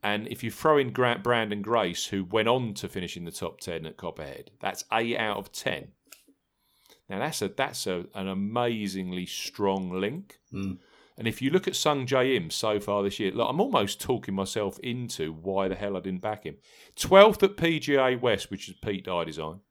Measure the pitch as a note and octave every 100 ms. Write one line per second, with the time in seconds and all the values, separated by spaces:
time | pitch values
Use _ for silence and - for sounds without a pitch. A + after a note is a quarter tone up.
0 | G#2 G#2 G#2+ - A2+ - D#3 D3 C3 -
1 | B2 A#2+ A2 A#2+ A2 G#2 G2+ A#2 F#2+ F2
2 | - G2 F2+ A2 A2 B2+ A#2+ G2+ F#2+ G2
3 | F2 - E2+ - F2 - - E2 D#2+ -
4 | F2 - D2 - - _ - - - A2+
5 | A#2 A#2 A2 G2+ G2+ - - - - _
6 | _ - _ _ _ _ _ _ _ _
7 | _ G2 C#3 - G2 - C3 - - F2+
8 | F2 - F#2+ F#2+ G2+ A#2 A#2+ A#2 G2+ F#2+
9 | F#2 F#2 F2+ - - - G2+ F#2+ F#2 F#2
10 | G2 D3+ G3 - _ G2 G2 F2+ _ _
11 | _ - A2+ - C3 F3 G3 - D#3 D3
12 | B2+ C3 B2+ B2+ E2 - A2 G#2+ G2+ G2+
13 | G2+ G2 G2+ G#2 A#2 C#3 B3+ G3 G2+ -
14 | - A#2+ - G2 F#2+ - G2+ - - A#2+
15 | A#2+ - D#2+ D#2+ F2 F#2+ F#2+ F2+ G2+ F#2+
16 | F#2+ F#2 G2+ G#2+ - - _ - - -
17 | - F#3+ G#3 G3+ F#3+ G3+ E3 D#3+ C#3+ C#3
18 | C3 B2+ A#2+ G2+ - G2 - F#2 A2 G2
19 | - F2 E2 D2+ D#2 F2 _